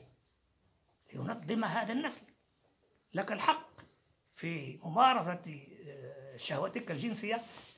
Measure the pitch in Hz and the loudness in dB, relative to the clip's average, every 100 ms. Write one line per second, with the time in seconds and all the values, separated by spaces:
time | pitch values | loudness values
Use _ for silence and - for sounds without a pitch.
0 | - - _ _ _ _ _ _ _ _ | -16 -20 _ _ _ _ _ _ _ _
1 | - 135 131 226 156 226 208 208 214 247 | -14 -6 -6 -4 -2 0 2 0 0 0
2 | 302 - - - _ _ _ _ _ _ | -2 -6 -14 -20 _ _ _ _ _ _
3 | _ 170 202 208 - 311 - - - _ | _ -4 -2 2 4 4 2 -18 -20 _
4 | _ _ _ - 165 165 131 - 165 185 | _ _ _ -6 -4 -4 -6 -8 0 8
5 | 262 233 170 175 165 143 - - 147 139 | 8 8 2 -2 -6 -12 -14 -16 -14 -12
6 | 123 - - - - 147 190 240 240 143 | -12 -12 -14 -6 -2 0 0 -2 -4 -2
7 | 233 202 208 233 233 - - | -2 -2 0 -2 -4 -14 -18